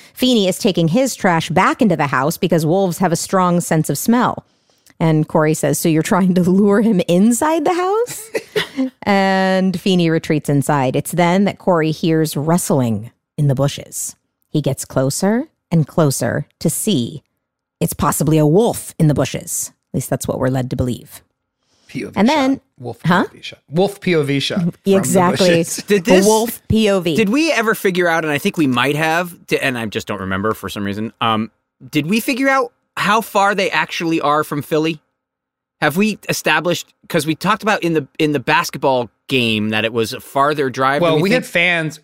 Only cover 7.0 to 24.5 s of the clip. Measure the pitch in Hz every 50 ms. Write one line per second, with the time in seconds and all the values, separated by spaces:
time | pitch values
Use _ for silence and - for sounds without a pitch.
7 | - - 170 180 202 233 240 - 311 302 320 339 285 349 359 339 359 370 403 440
8 | 480 480 - - - - - 440 - - - 415 - - - 269 262 262 - _
9 | - 202 202 196 196 196 190 190 190 190 190 190 185 190 175 175 - 202 185 180
10 | 170 165 160 160 - - 160 147 - - 143 143 - - 151 143 127 131 - 139
11 | - - - 165 175 170 175 196 202 185 - - - 196 180 165 156 160 151 -
12 | - 165 160 160 160 147 - 151 139 160 170 180 - - 185 139 127 117 110 98
13 | 110 120 - _ _ _ _ - 147 139 131 131 139 143 - - - - - -
14 | - - - _ _ _ _ _ _ _ - 151 143 139 135 - - - - 131
15 | 131 135 - - 190 196 220 240 311 - _ _ _ _ 175 165 147 - - 185
16 | 160 139 131 - 139 - - 143 147 - _ _ - 165 - - - 220 196 131
17 | 117 - 151 139 - _ _ _ _ _ _ _ _ _ _ _ 175 - - -
18 | - 147 - - 160 143 156 156 151 151 156 196 240 208 135 - - - - -
19 | 165 151 135 139 135 - - - - - - - - - - _ _ _ - 135
20 | - - 143 127 - - - - 131 131 131 131 123 123 123 131 131 123 117 -
21 | - - - - _ _ _ _ _ _ _ _ _ _ _ _ _ - - -
22 | - - - - 196 247 311 302 262 262 269 - - _ _ _ 123 120 113 -
23 | - 160 180 185 427 - - 113 - - 131 - _ _ 139 170 196 202 202 -
24 | - 185 170 156 143 135 143 139 139 -